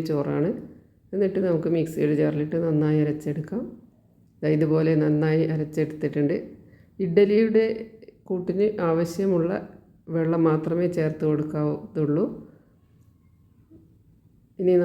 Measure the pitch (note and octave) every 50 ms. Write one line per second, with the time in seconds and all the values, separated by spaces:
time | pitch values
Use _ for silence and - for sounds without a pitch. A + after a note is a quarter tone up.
0 | D#3+ D#3+ D3+ C#3+ C#3+ D3 C#3+ C#3+ D3+ G3 - - - - - - - _ _ _
1 | _ _ F#3+ G3 G3 F#3 - F#3+ F#3+ F3+ E3+ D#3 - D#3+ E3+ E3 D3+ D#3+ - -
2 | D3+ D3 D3+ D3 D#3 D3+ D3+ D3+ D3+ D#3 E3 E3 E3+ E3 D#3 D3+ D#3 D3+ D3+ D3+
3 | D3+ D3+ D3+ - - D3+ C#3+ E3 D#3 - - A#3+ - - - - - - _ _
4 | _ _ _ _ _ _ _ _ D3+ D3+ D#3 D3+ D#3+ D3+ D#3 D#3+ D#3 D#3+ D#3+ D#3
5 | D3+ D3+ D3+ D3+ D#3+ D#3 D#3 D#3+ D#3+ D#3+ D#3+ D#3 D3+ D3+ - D#3 D3+ D3+ - -
6 | D#3 C#3 - D3+ D3 C#3+ - - - - - - - - - - - _ _ -
7 | G3 F3 E3 G#3 G3+ G3 G#3 A3 A3+ A3 G#3+ A3 A3 A3 A3+ - - - - -
8 | - - - _ _ - F#3 F3+ F3+ F#3 F3 F#3+ G#3 G#3+ G#3 - F3 E3 D#3+ E3
9 | F3 E3+ - G3+ G3 G3 F3+ E3 D#3+ F3 G3 - - - - - - - - _
10 | _ - E3 E3 D#3+ D#3+ E3+ E3+ D#3+ D#3+ D#3 D#3 D#3+ E3+ E3+ F3 F3+ E3+ F3 E3+
11 | D#3 D#3 D#3 - D#3+ D#3 D3+ D3+ D3+ D3+ - D3+ D3+ D3 D3 - - - - D#3+
12 | D3+ D3 D3 E3+ A3 - - - - - - - _ _ _ _ _ _ _ _
13 | _ _ _ _ _ _ _ _ _ _ _ _ _ _ - - - _ _ _
14 | _ _ _ _ _ _ _ _ _ _ _ - F#3 F3+ F3+ F3